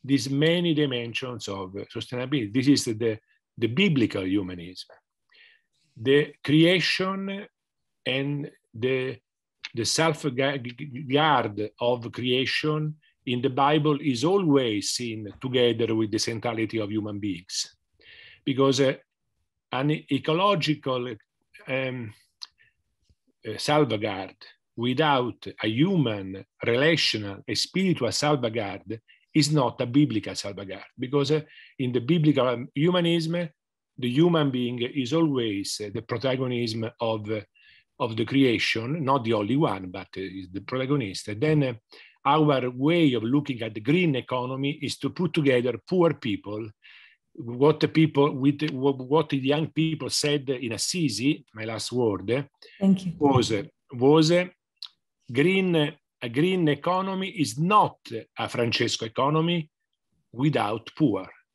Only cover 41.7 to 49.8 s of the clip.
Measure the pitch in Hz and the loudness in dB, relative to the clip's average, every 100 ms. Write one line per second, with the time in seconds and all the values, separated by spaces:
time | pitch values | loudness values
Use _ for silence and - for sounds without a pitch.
41.7 | 113 _ - - _ 135 151 151 135 127 | -4 _ -20 -20 _ 0 4 4 2 0
42.7 | 123 143 175 156 117 110 143 - 120 113 | 0 2 4 4 4 2 0 0 -6 -6
43.7 | 107 107 175 170 127 - 127 123 131 139 | -4 2 4 4 0 -2 -6 -4 -4 -4
44.7 | 143 123 - 139 139 175 170 139 123 123 | -4 -8 -6 -6 -2 -2 2 2 2 0
45.7 | 117 - 185 165 - 117 95 101 104 113 | -4 -2 2 2 2 -4 -4 -6 -8 -10
46.7 | _ - - - _ _ - 117 123 147 | _ -20 -20 -20 _ _ -14 -10 2 2
47.7 | 151 151 160 156 143 143 131 139 143 151 | 4 2 4 4 4 2 2 0 0 -4
48.7 | 135 139 131 127 156 156 139 131 147 160 | 0 -2 -2 0 0 0 -2 0 -2 -2
49.7 | - | 0